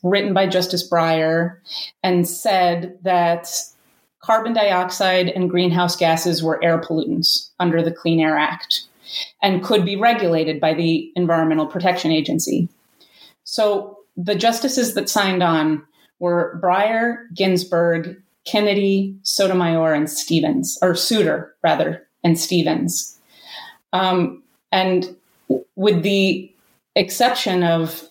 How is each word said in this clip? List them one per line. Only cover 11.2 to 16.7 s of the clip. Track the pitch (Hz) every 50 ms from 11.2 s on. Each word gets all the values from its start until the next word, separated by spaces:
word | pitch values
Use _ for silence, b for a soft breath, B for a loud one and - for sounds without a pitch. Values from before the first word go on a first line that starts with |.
| 180 170 170 165 160 160 156 156 156
Protection | - - 185 175 185 175 - - 160
Agency. | 160 156 165 - - 160 - - - - 175 170 - _ _ _ _ b b b b b b b b b _
So | - - - 214 208 208 196 202 - - - _ _ _
the | - 175 196 208
justices | 180 220 233 233 233 - 269 262 262 233 233 -
that | 202 196 -
signed | - 214 202 190 185 180
on | 180 170 165 160 151 156 156 151 b b b b b b b _
were | 175 175 175 175 170 - - 170
Breyer, | 185 180